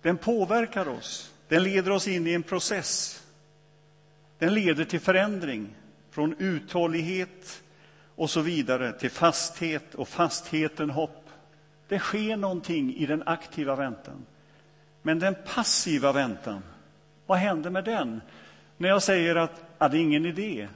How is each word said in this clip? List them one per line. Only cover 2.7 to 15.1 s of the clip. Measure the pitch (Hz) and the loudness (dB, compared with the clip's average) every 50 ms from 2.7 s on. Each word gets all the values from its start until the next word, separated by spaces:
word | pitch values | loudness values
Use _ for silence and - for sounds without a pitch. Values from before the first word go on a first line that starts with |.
| 214 196 151 - - - - - - - - - - _ _ _ _ _ _ _ _ _ _ _ _ _ _ _ _ _ _ _ _ _ 165 | -2 -2 -2 -2 -2 -2 -4 -6 -8 -12 -18 -20 -20 _ _ _ _ _ _ _ _ _ _ _ _ _ _ _ _ _ _ _ _ _ 2
Den | 165 196 | 2 2
leder | 214 208 180 156 143 160 | 4 4 4 2 2 0
till | 156 - 165 | -2 -2 -2
förändring, | - - 185 185 196 214 208 190 175 147 127 110 107 101 104 - - - - _ _ _ | 2 2 4 4 4 2 0 -4 -4 -4 -4 -6 -6 -10 -12 -18 -20 -20 -20 _ _ _
från | - - 147 156 165 - | -4 -2 0 0 0 0
uthållighet | 190 190 180 147 - - - 180 170 170 160 170 160 165 185 185 185 175 - - - - - - - _ _ - - - - - - - _ | -2 -2 -2 -2 -4 -4 -2 0 0 0 0 -2 -2 -2 -2 -4 -4 -6 -8 -20 -18 -18 -18 -18 -18 _ _ -20 -20 -20 -20 -20 -20 -20 _
och | - 160 147 | -4 -4 0
så | - 175 | 0 0
vidare | 151 160 175 160 135 113 131 127 127 120 107 | 0 0 0 0 0 0 0 0 0 -4 -6
till | - - 131 | -4 -6 -6
fasthet, | - - 170 170 151 - - - - - 175 165 156 147 - - - | -2 4 4 4 4 4 -4 -4 -6 -6 -4 -4 -4 -4 -8 -10 -8
och | - 131 - | -8 -8 -8
fastheten | - - 175 160 - - - - - 156 156 156 151 - 156 147 | 0 0 0 0 0 -4 -8 -2 0 0 0 0 -2 -2 -4 -2
hopp. | 139 143 160 147 - - - - - - - - - _ - _ _ _ _ - | -2 -2 -4 -4 -6 -14 -20 -20 -20 -20 -20 -20 -20 _ -20 _ _ _ _ -4
Det | 196 196 | -4 -2
sker | - - - 214 214 214 220 | -2 -2 -2 -2 -2 -2 -2
någonting | 214 196 196 185 175 - - 165 160 139 127 131 | -2 -2 -2 -2 -4 -4 -2 0 0 0 0 0
i | - 160 | -2 0
den | 135 151 156 - | 0 0 -2 0
aktiva | - 170 165 - - - - 147 139 135 | -2 -2 -4 -4 -12 -6 -6 -2 -2 0
väntan. | 131 139 135 117 - - - - - - - - - - _ - - _ _ _ _ _ _ _ _ _ | -2 -2 -4 -6 -8 -12 -16 -16 -16 -16 -20 -20 -20 -20 _ -20 -20 _ _ _ _ _ _ _ _ _
Men | 151 | 0